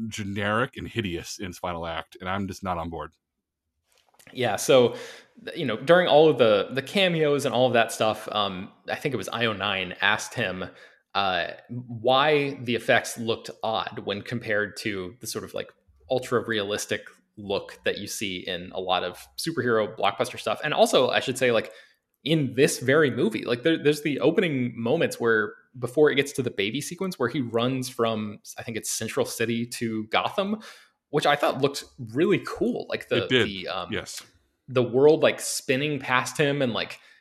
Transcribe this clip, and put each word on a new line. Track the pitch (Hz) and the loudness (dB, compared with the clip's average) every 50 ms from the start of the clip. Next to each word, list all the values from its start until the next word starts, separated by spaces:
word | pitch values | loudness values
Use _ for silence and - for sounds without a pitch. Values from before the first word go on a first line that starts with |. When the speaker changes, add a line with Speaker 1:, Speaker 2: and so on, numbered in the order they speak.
| 113 110 | -10 -10
Speaker 1:
generic | - 113 104 98 98 107 101 101 107 113 127 139 - | -8 -8 -6 -6 -4 -2 -2 0 2 0 0 -2 -4
and | - - - | -10 -12 -8
hideous | - 117 104 92 82 82 - - - - | -6 -4 -4 -2 -4 -6 -8 -8 -10 -10
in | 101 | -10
its | 92 85 - | -10 -10 -8
final | - 90 87 82 85 | -6 -6 -6 -6 -6
act, | 85 80 80 78 _ - - | -6 -6 -8 -10 _ -14 -10
and | 92 92 | -6 -4
I'm | 95 101 98 92 | -4 -2 -4 -4
just | 90 - - | -6 -6 -6
not | 95 90 85 | -4 -4 -4
on | 82 85 | -4 -6
board. | 82 80 76 76 _ _ _ _ _ _ _ _ _ _ _ _ _ _ _ _ _ _ _ _ _ _ - - - | -8 -10 -10 -12 _ _ _ _ _ _ _ _ _ _ _ _ _ _ _ _ _ _ _ _ _ _ -20 -14 -6
Speaker 2:
Yeah, | 127 123 113 98 | -2 -2 0 0
so, | - - - 143 127 120 113 - - - - - - - _ _ - - | -2 4 6 8 8 8 6 2 -2 -12 -14 -16 -20 -20 _ _ -18 -16
th-, | - - | -12 -8
you | 165 160 | -6 -4
know, | 120 107 | -4 -4
during | 113 127 147 170 180 180 123 | -2 4 6 6 6 6 6
all | 139 147 160 156 | 8 8 8 8
of | 143 139 | 8 6
the, | 123 110 104 98 92 - 131 | 6 6 6 4 4 0 -4
the | 135 131 | -6 -6
cameos | - - 202 190 180 170 160 156 147 143 139 131 | -2 0 2 2 2 2 2 2 2 2 0 0
and | 131 107 | 0 2
all | 120 127 | 2 2
of | 123 117 | 4 6
that | 117 117 - - | 4 4 2 2
stuff, | - 117 110 104 - - - - | 0 0 0 0 -2 -6 -4 -2
um, | 107 101 98 92 92 101 - - _ - - | -2 -2 -2 -2 -6 -10 -12 -14 _ -8 -8
I | 107 | -8
think | - - 151 127 | -4 -4 -4 -4
it | 107 | -4
was | 95 - | -6 -6
I | - 117 117 | -4 -2 -2
O | 113 107 | -2 -2
nine | 95 98 104 98 95 92 90 87 - | -2 -2 -2 -2 -2 -4 -6 -4 0
asked | 95 101 107 107 - - - | 2 2 2 2 0 -6 -4
him, | 127 110 92 92 92 92 - - - - - _ _ _ _ - | -2 -2 -2 -2 -6 -8 -10 -12 -18 -20 -20 _ _ _ _ -2
uh, | 98 101 95 90 87 82 - - - - - | 0 0 2 2 0 0 -2 -6 -12 -14 -12
why | 117 123 123 120 120 113 107 123 131 135 143 156 151 143 143 139 - - 123 | -12 -10 -10 -10 -10 -4 0 2 4 4 4 4 4 2 2 0 -4 -6 -4
the | 113 120 | -2 -2
effects | 107 - - 123 113 - - - 117 | -2 2 4 2 4 2 0 -8 -6
looked | 117 113 110 - - - - - - | -4 -4 -4 -4 -6 -14 -12 -6 -4
odd | 110 113 95 85 - - 104 95 | -2 -2 -2 -4 -4 -8 -8 -6
when | 104 98 101 - | -6 -6 -6 -6
compared | - 123 117 - 113 104 104 107 101 104 - | -8 -8 -6 -4 -2 0 0 0 -2 -6 -8
to | - 113 101 95 92 90 - - | -6 -6 -6 -6 -8 -10 -12 -14
the | - | -12
sort | - - 110 95 | -10 -8 -8 -10
of, | - - | -8 -8
like, | - - - _ _ _ _ _ _ _ - | -10 -10 -10 _ _ _ _ _ _ _ -2
ultra-realistic | 131 127 127 - 127 113 104 113 113 107 98 101 104 - - - 110 98 - - - _ _ _ _ | -2 -2 0 0 -2 -2 0 0 -2 -2 -2 -2 -2 -4 -2 -4 -4 -6 -6 -12 -20 _ _ _ _
look | - 101 98 98 92 - - - - - | -12 -4 -2 -2 -2 -2 -6 -14 -6 -4
that | 107 92 - | -4 -4 -4
you | 101 | -6
see | 95 - - 113 98 92 | -10 -8 -6 -6 -6 -6
in | 90 87 98 92 87 90 90 - | -6 -6 -6 -6 -8 -8 -10 -10
a | 90 | -8
lot | 92 90 92 90 90 | -2 0 0 0 0
of | 90 90 - - - _ | -2 -8 -10 -18 -20 _
superhero | - - 165 160 - 117 123 113 110 107 - - | -8 -6 -6 -2 -2 0 2 2 2 2 0 -2
blockbuster | - - 98 101 - 123 - - - | 0 0 0 2 0 -2 -4 -4 -6
stuff. | - 113 104 - - | -2 -2 -2 -2 -2
And | 151 147 | -2 4
also, | 170 220 240 - 175 - - | 4 4 6 6 4 4 4
I | - - | 2 2
should | - 135 123 | 0 0 -2
say, | - 131 123 | 2 4 4
like, | 117 110 107 - - - - _ _ _ _ _ _ _ - | 4 4 2 0 -10 -18 -20 _ _ _ _ _ _ _ -2
in | - 165 160 143 117 104 | 0 2 2 2 0 2
this | 120 147 170 - - | 4 4 4 4 0
very | 131 120 139 160 156 131 | 0 2 4 4 4 4
movie, | 113 117 160 220 220 - - | 2 0 0 0 0 -2 -2
like, | - 120 120 - | -2 -2 0 2
there, | 165 165 - - | 0 0 2 2
there's | 143 151 151 - | 2 0 2 -2
the | 165 135 - | -4 -2 2
opening | - 151 185 226 196 165 143 131 123 120 - | 2 2 4 4 2 0 0 -2 -2 -4 -4
moments | - 117 117 139 170 139 117 - - | -4 -2 0 0 2 0 -2 -2 0
where, | 120 117 113 107 107 104 - _ _ _ - 127 | 2 2 2 2 2 0 -4 _ _ _ -14 -8
before | 123 123 - 156 151 143 | -8 -2 2 4 4 4
it | 127 | 4
gets | 135 139 139 - | 2 0 0 -2
to | - 123 | -4 -4
the | 120 | -4
baby | - - 98 104 113 143 | -2 -2 -2 -2 -2 -4
sequence, | - - 180 - 190 185 180 - | -6 -6 -8 -6 -6 -6 -4 -2
where | 127 117 | -2 -2
he | - 156 | 0 -2
runs | 123 117 110 117 117 127 131 131 127 123 | -4 0 0 0 0 0 -2 -2 -6 -6
from, | - - 117 113 113 110 107 104 101 - _ - - | -4 -2 -2 0 0 -2 -4 -8 -10 -14 _ -18 -16
I | - 104 | -14 -12
think | - 110 | -8 -8
it's | 107 - - | -8 -6 -6
Central | - - 113 107 - 139 117 | -6 -4 -6 -4 -2 -2 -2
City | - - - 117 113 117 117 120 | -2 -2 -4 -2 -2 0 -2 -4
to | 120 - - 120 113 110 110 110 | -6 -6 -6 -4 -4 -4 -4 -4
Gotham, | 110 - 92 92 - - - 196 196 214 214 - - - - - _ _ _ _ - | 0 0 0 0 2 -2 -2 -2 -2 -2 -6 -8 -16 -20 -20 -20 _ _ _ _ -2
which | - 151 - | -2 0 2
I | 156 143 | 2 2
thought | 143 - 156 - - | 2 2 0 0 2
looked | 131 139 - - - - _ - 120 107 110 | 0 0 -2 -2 -12 -14 _ -14 -12 -6 -2
really | 135 175 208 185 - - | 0 2 2 2 0 -2
cool. | - - - 180 240 240 - - - | -6 -6 -2 -2 -2 -2 -4 -6 -6
Like, | - 113 - - | -6 -6 -4 -2
the, | 123 - 95 | -2 -2 0
Speaker 1:
It | - | 2
did. | 127 123 107 | 2 2 2
Speaker 2:
the, | 104 98 95 87 71 | 2 -2 -6 -6 -6
um, | 90 95 90 87 | -6 -6 -6 -6
Speaker 1:
Yes. | 92 92 78 - - - - - _ _ _ _ _ _ _ - | -6 -6 -6 -8 -12 -14 -16 -18 _ _ _ _ _ _ _ -4
Speaker 2:
the | 127 127 120 | 0 0 0
world, | 110 110 131 143 151 160 - 143 | 2 4 6 8 8 8 8 6
like, | 117 107 - | 4 4 2
spinning | - - - - - - 135 131 143 151 147 135 | -4 -6 -6 -6 -2 -2 0 0 0 -2 -4 -4
past | - - 127 127 123 - - - | -2 0 0 0 0 0 0 0
him | 156 143 143 143 | 2 2 2 2
and, | 135 120 107 | 0 0 0
like, | 95 82 - - - _ - - _ | -2 -4 -6 -8 -16 _ -20 -20 _